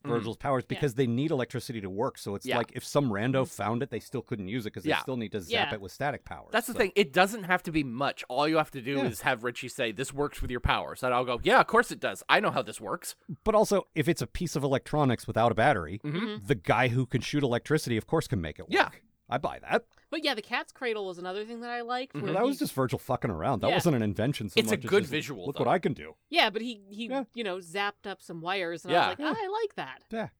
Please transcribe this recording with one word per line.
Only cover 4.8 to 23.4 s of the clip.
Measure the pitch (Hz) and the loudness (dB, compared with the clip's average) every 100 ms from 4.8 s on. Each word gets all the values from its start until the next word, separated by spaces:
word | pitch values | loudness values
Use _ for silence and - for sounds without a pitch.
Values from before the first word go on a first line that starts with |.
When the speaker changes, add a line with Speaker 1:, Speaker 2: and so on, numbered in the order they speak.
Speaker 2:
they | 95 | -2
Speaker 1:
Yeah. | 110 | -2
Speaker 2:
still | - 127 | 0 -4
need | 107 | -4
to | 107 | -6
zap | 87 226 160 | -4 -2 0
Speaker 3:
Yeah. | 107 | -2
Speaker 2:
it | |
with | 95 | -8
static | - 143 120 | -6 -4 -4
powers, | - 76 - | -10 -16 -2
Speaker 1:
That's | 220 233 | -2 -2
the | |
Speaker 2:
so. | 233 | 0
Speaker 1:
thing. | 202 196 | 2 4
It | 170 | 2
doesn't | 151 190 226 | 4 4 2
have | 180 180 | 0 0
to | - | 0
be | 156 | -2
much. | 139 117 139 - - | -2 -2 -2 -2 -4
All | 123 151 | 0 4
you | 160 | 4
have | 151 | 2
to | 139 | -4
do | 117 139 | -4 0
Speaker 2:
Yeah. | 139 | 0
Speaker 1:
is | 107 | 0
have | 147 127 | 0 0
Richie | 120 120 123 | -2 -6 -10
say, | - 120 | -4 -2
"This | 104 - | -2 -6
works | 135 147 - | -2 -4 -2
with | 131 | -4
your | 120 | -2
powers." | 139 117 76 80 | 2 0 0 -2
And | 127 | 2
I'll | 123 127 | 2 2
go, | 120 | 0
"Yeah, | 170 247 | 6 6
of | - | 8
course | 220 240 | 6 4
it | - | 0
does. | 120 98 - | -4 -4 4
I | 156 | 6
know | 208 | 6
how | 143 | 0
this | - - | -2 -6
works." | 104 165 - - - 151 | -6 -6 -6 -14 -12 -4
Speaker 2:
But | - 214 | 4 4
also, | 208 196 - 165 | 6 4 0 -2
if | 147 | 0
it's | 160 | 0
a | 120 | -2
piece | - 175 156 | -4 -4 -2
of | |
electronics | 135 131 - 151 139 113 - | 0 0 0 2 4 2 0
without | 110 120 | 2 4
a | 107 | 6
battery, | 127 117 76 101 | 4 4 -2 -6
Speaker 1:
Mm-hmm. | 147 160 | -6 -4
Speaker 3:
Mm-hmm. | 220 208 98 | -4 -6 -2
Speaker 2:
the | 120 | -2
guy | - 113 127 | 2 2 4
who | 120 127 | 2 0
can | 127 | -2
shoot | - 147 | 0 0
electricity, | 139 120 - 156 - 113 | 2 0 2 0 2 -2
of | - | 2
course, | 160 - | 0 0
can | 104 | -2
make | 80 - | -2 -8
it | - | -2
work. | |
Speaker 1:
Yeah. | 330 - - _ _ _ | 0 0 -2 _ _ _
Speaker 2:
I | 131 | -4
buy | - 64 | -2 -6
that. | - 220 - _ _ | -2 -2 -2 _ _
Speaker 3:
But | 320 | -4
yeah, | 302 277 | -2 -2
the | |
cat's | - 247 320 | -4 -6 -6
cradle | - 254 214 190 | -8 -4 -4 -4
was | 175 | -6
another | 180 196 | -6 -6
thing | 214 233 | -8 -10
that | 240 | -8
I | 240 | -8
liked. | 233 247 269 147 | -4 -4 -4 -6
Speaker 1:
Mm-hmm. | 190 | -2
Speaker 3:
Where | 170 | 2
Speaker 2:
That | |
Speaker 3:
he | 247 | 2
Speaker 2:
was | 269 | 0
just | 294 | -4
Virgil | - 127 127 | 0 0 0
fucking | - 123 123 | -2 -2 -2
around. | 82 | -2